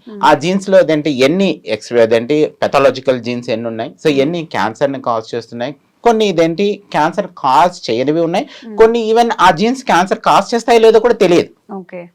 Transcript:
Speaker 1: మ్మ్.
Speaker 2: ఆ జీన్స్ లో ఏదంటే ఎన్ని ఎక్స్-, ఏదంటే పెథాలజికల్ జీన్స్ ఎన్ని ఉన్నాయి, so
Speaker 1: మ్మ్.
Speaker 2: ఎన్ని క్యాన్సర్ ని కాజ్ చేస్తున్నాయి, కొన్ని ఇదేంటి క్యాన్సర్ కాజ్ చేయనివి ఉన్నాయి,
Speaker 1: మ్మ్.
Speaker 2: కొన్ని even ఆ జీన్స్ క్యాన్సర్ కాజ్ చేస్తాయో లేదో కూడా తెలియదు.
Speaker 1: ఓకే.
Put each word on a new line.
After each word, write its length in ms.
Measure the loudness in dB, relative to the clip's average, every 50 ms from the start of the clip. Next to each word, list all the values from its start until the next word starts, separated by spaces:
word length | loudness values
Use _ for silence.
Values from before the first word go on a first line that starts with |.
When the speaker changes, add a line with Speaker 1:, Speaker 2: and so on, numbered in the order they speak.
| _ -20
Speaker 1:
మ్మ్. 120 | -10 -2 0
Speaker 2:
ఆ 100 | 2 2
జీన్స్ 360 | 2 0 -2 -2 -2 -2 2
లో 100 | 2 2
ఏదంటే 300 | 4 4 2 0 0 -2
ఎన్ని 500 | 0 2 2 2 2 2 0 -2 -2 -4 -6
ఎక్స్-, 300 | -8 -8 -8 -6 -2 0
ఏదంటే 560 | 2 2 4 2 0 0 0 0 0 0 -2 -2 -4 -4
పెథాలజికల్ 580 | -2 0 2 2 2 2 0 -2 -4 -4 -2
జీన్స్ 300 | -4 -8 -8 -8 -6 -6
ఎన్ని 180 | -6 -6 -6 -8
ఉన్నాయి, 220 | -8 -10 -10 -12
so 200 | -10 _ -2 -2
Speaker 1:
మ్మ్. 100 | 0 0
Speaker 2:
ఎన్ని 240 | 0 0 -2 -6 -8
క్యాన్సర్ 480 | -6 -4 -4 -4 -4 -2 -2 -4 -4 -4
ని 100 | -4 -6
కాజ్ 320 | -4 -4 -4 -6 -8 -10
చేస్తున్నాయి, 420 | -10 -10 -10 -10 -10 -8 -8 -10 _ _ _ _ _ 0
కొన్ని 220 | 0 2 2 0
ఇదేంటి 560 | 0 0 0 0 0 0 -2 -2 -4 -4 -6 -8 -6
క్యాన్సర్ 360 | -2 -2 -2 -2 -2 -4 -8
కాజ్ 640 | -8 -8 -6 -2 0 4 4 4 2 0 -4 -6 -4
చేయనివి 300 | -2 -2 0 0 0 0
ఉన్నాయి, 280 | 0 -2 -2 -4 -6 -8 -12 -20 -18
Speaker 1:
మ్మ్. 100 | -6 2
Speaker 2:
కొన్ని 360 | 4 4 4 4 2 -2 0 2
even 200 | 2 2 0 0 0
ఆ 100 | 2 2
జీన్స్ 340 | 2 2 0 -2 -2 -4 -2
క్యాన్సర్ 340 | 0 0 0 0 0 -2 -2
కాజ్ 360 | 0 2 2 2 2 0 -4
చేస్తాయో 240 | -4 0 2 2 4
లేదో 220 | 6 6 4 4
కూడా 140 | 4 2 0
తెలియదు. 600 | 2 2 2 2 2 0 -2 _ _ _ -16 -16
Speaker 1:
ఓకే. 360 | -16 -16 _ -18 -18 -20 -20 _